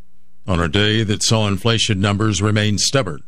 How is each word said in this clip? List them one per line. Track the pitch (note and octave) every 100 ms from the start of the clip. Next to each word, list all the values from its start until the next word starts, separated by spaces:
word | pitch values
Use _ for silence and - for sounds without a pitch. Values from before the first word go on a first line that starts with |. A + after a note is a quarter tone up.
| - - - - -
on | E2+
a | E2
day | G2+ G#2 A2
that | G#2 G2
saw | - A2+ G#2
inflation | F#2+ A#2 A2+ - G2
numbers | G#2 G2+ A2 F#2+
remain | G#2 G#2+ G#2+ G2
stubborn. | - C#3 G#2+ D2